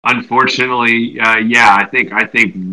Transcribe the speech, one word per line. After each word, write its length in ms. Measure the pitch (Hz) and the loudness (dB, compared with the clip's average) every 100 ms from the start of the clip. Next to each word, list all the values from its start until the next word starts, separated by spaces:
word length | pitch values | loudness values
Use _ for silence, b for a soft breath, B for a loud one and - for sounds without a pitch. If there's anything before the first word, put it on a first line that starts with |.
Unfortunately, 1120 | 113 120 - 123 127 - 127 123 117 117 117 120 | -2 -4 -2 0 0 0 -2 0 0 0 -2 -2
uh, 160 | 113 110 | 0 0
yeah, 400 | 110 120 113 101 | 2 4 4 4
I 60 | 101 | 2
think, 260 | 131 117 | -2 -2
I 140 | 104 113 | -4 -2
think 280 | 120 107 95 92 | 0 -2 -2 -8